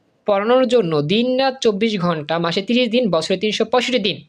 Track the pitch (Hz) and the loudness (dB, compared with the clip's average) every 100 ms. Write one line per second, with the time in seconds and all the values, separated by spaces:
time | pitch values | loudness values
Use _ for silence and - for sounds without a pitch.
0 | _ _ - 196 214 254 254 240 175 151 | _ _ -2 0 2 2 4 2 2 0
1 | 147 208 247 254 269 262 233 196 220 208 | 0 0 0 0 0 0 -2 0 0 0
2 | 175 160 147 165 170 180 196 240 247 233 | -2 -2 -2 -2 -2 -2 0 0 2 0
3 | 240 165 - 185 214 202 226 254 240 247 | 0 0 0 -2 -2 -2 0 0 0 -2
4 | 196 131 | -2 -6